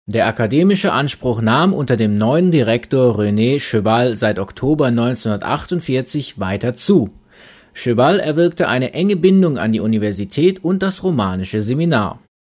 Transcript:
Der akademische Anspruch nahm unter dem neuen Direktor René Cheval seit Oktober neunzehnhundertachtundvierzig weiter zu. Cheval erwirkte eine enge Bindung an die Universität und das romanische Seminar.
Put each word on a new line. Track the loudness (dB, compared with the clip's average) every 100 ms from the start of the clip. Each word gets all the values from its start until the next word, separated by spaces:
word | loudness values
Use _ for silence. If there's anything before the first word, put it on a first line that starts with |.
| -6
Der | -2 -2
akademische | 0 0 2 2 2 0
Anspruch | -2 -2 -4 -4 -2
nahm | 0 2 2
unter | 0 0 0
dem | 0 2
neuen | 2 2 2
Direktor | 2 2 0 0 2 2 2
René | 0 2 0 0
Cheval | -2 -2 0 2 0 0
seit | -2 -2
Oktober | -6 -4 -2 0 0
neunzehnhundertachtundvierzig | 0 -2 -2 -4 -4 -4 -6 -4 -6 -2 -4 -4 -8 -8 -8
weiter | -6 -4 -4
zu. | -4 2 2 2 -8 _ _ -20 -20 _
Cheval | -8 -2 2 4 2
erwirkte | 0 2 0 0 -2
eine | 0 -2
enge | -2 -2 2
Bindung | 4 4 4 0
an | 0
die | 0
Universität | 0 0 -2 -4 -6 0 0 0
und | -2 -2
das | -2 -2
romanische | -2 0 -2 -4 -4 -4
Seminar. | -2 -2 0 0 -2 -8 _ _